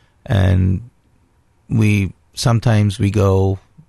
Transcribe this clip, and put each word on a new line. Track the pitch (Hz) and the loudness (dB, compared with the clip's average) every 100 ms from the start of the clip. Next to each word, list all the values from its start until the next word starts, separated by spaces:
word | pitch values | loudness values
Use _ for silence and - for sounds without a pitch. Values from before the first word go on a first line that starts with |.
| _ _ - | _ _ -4
And | 98 92 92 92 92 120 _ _ _ _ _ _ _ - | 0 2 2 0 -2 -8 _ _ _ _ _ _ _ -6
we, | 123 104 101 95 - _ | 0 0 0 -2 -8 _
sometimes | - 120 113 123 107 104 98 | -4 -2 0 0 0 0 0
we | 101 | -2
go | 107 101 95 95 95 _ - | 0 2 2 0 -4 _ -20